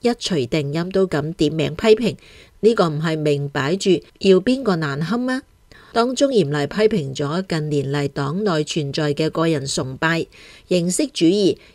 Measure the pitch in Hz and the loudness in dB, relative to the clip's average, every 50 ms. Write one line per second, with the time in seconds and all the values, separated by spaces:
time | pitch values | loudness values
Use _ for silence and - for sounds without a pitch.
0 | - 233 240 - - - 185 147 123 120 - 160 143 143 143 165 170 185 196 190 | -2 -2 -2 -2 -4 -4 -2 -2 -2 0 -2 -2 -2 -2 -4 -4 -4 -2 0 0
1 | 190 180 - 143 175 165 165 - 156 147 156 160 147 143 151 - - 226 214 226 | 0 0 0 -2 -4 -4 -2 0 0 0 0 0 -2 -4 -2 0 4 6 6 6
2 | 247 190 120 - - - - - - - _ _ - 220 233 226 180 165 151 151 | 4 -2 -4 -6 -12 -20 -20 -20 -20 -20 _ _ 2 2 4 4 2 0 0 -2
3 | 160 170 160 156 151 151 143 143 143 139 - 147 135 143 175 196 - 202 175 165 | -2 -2 -2 0 0 0 0 0 -2 -4 -4 -2 -2 -2 -2 0 2 2 2 2
4 | - - _ - - 190 185 185 190 247 254 269 269 214 180 165 160 143 139 139 | 0 -6 _ -2 4 4 4 6 4 2 0 0 0 0 -2 0 -2 -4 -4 -4
5 | 165 160 226 240 247 262 254 262 - _ _ _ _ _ - - - - - 233 | -2 -2 -2 -2 -2 -2 -4 -4 -6 _ _ _ _ _ -20 -20 -14 -6 0 0
6 | 233 254 254 254 285 277 254 214 165 139 147 147 143 - - 202 220 214 226 185 | 0 0 0 0 0 2 4 2 2 2 0 -2 -2 -2 0 2 2 2 2 0
7 | 143 135 131 - 147 139 156 185 190 - 175 160 151 151 147 143 131 135 143 147 | -4 -4 -6 -6 -4 -4 -2 -4 -4 -4 -4 -4 -2 -2 -2 -2 -2 -2 -2 -2
8 | 143 139 - 151 139 139 156 190 214 208 165 156 151 - - 170 143 139 139 165 | -4 -4 -4 -4 -4 -4 -2 -2 -2 0 0 0 -2 -2 -4 -4 -4 -4 -2 -2
9 | 156 147 143 147 160 156 - 165 165 165 160 139 139 135 - - 139 131 131 123 | -2 -2 0 0 -2 -2 0 0 0 0 0 -2 -2 -4 -4 -4 -6 -6 -6 -2
10 | 160 160 165 165 - - _ - - - - - - - 180 180 170 180 180 - | -2 0 0 0 -4 -6 _ -20 -20 -20 -20 -14 -6 -2 -2 0 0 0 -2 -2
11 | 302 262 - - 170 165 190 214 196 160 - - - - _ | -2 -2 -2 0 2 2 4 4 2 2 0 -2 -6 -20 _